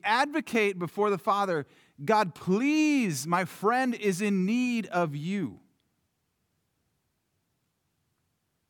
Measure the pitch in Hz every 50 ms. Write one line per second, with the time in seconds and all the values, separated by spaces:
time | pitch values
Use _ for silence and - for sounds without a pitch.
0 | - 202 220 247 294 294 294 311 - - 226 226 208 202 190 175 175 156 - 196
1 | 208 208 202 170 - 226 196 202 202 190 170 147 135 - _ _ _ _ _ -
2 | 147 175 220 214 214 170 - - - 175 190 220 262 285 302 311 302 302 294 269
3 | 233 185 147 123 139 165 175 185 180 - - - 185 214 240 254 262 247 226 202
4 | 208 202 180 165 214 202 202 185 185 196 233 247 254 247 240 226 190 - - 180
5 | 170 156 143 147 151 180 202 202 156 110 - - _ _ _ _ _ _ _ _
6 | _ _ _ _ _ _ _ _ _ _ _ _ _ _ _ _ _ _ _ _
7 | _ _ _ _ _ _ _ _ _ _ _ _ _ _ _ _ _ _ _ _
8 | _ _ _ _ _ _ _ _ _ _ _ _ _